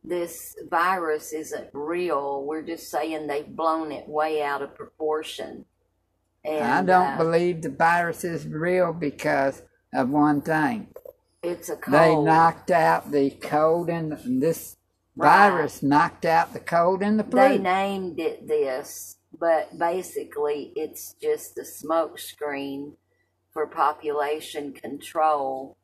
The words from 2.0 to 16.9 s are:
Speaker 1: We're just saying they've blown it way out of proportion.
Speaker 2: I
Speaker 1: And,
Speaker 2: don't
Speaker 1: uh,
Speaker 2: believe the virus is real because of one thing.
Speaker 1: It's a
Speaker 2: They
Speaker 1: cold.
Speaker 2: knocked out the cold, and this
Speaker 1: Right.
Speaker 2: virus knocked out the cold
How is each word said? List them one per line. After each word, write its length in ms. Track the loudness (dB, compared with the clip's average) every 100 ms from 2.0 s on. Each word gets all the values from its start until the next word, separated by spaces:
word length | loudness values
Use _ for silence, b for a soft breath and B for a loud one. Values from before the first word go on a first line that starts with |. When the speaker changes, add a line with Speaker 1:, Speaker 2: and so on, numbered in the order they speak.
| 0 -2 -2 -6
Speaker 1:
We're 180 | -6 -8
just 280 | -8 -12 -6
saying 380 | -4 -4 -6 -4
they've 180 | -6 -6
blown 460 | -2 0 0 -4
it 160 | -10 -6
way 340 | -2 0 0
out 180 | -2 -4
of 120 | -6
proportion. 920 | -12 -20 _ -2 -2 -4 -10 -12 -12 -18 _ _ _ _ _ _ _
Speaker 2:
I 40 | -4
Speaker 1:
And, 400 | -2 2 2 4
Speaker 2:
don't 240 | 4 4
Speaker 1:
uh, 60 | 0
Speaker 2:
believe 440 | 2 2 2 -2
the 80 | -8
virus 540 | 0 2 2 0 -4
is 200 | -6 -6 -8
real 440 | -4 0 2 2
because 680 | 0 -6 -2 0 2 0 -2 -18 _ _
of 160 | -2 2
one 320 | 4 4 2
thing. 460 | 0 0 0 -2 -8 -18 -20 _ _ _
Speaker 1:
It's 280 | -8 -6 -8
a 80 | -8
Speaker 2:
They 340 | 2 6 6
Speaker 1:
cold. 160 | 6 6
Speaker 2:
knocked 460 | 6 6 2 0
out 400 | 4 4 2 0
the 180 | 0 0
cold, 580 | -2 -2 2 4 2 0
and 540 | -4 -4 -6 -4 0
this 340 | 0 -2 -8 -20 _ _ _
Speaker 1:
Right. 360 | 2 6 8 8
Speaker 2:
virus 340 | 6 -2 -2
knocked 400 | 2 4 4 0
out 280 | 2 2 2
the 60 | -6
cold 400 | 0 2 4